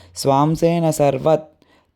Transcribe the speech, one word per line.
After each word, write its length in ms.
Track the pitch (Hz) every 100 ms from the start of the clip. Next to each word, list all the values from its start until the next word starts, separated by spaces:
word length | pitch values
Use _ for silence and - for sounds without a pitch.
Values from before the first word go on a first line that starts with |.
| -
స్వాంసేన 760 | - - 135 151 160 165 170 160
సర్వత్ 540 | 151 143 131 156 151 - _ _ _ _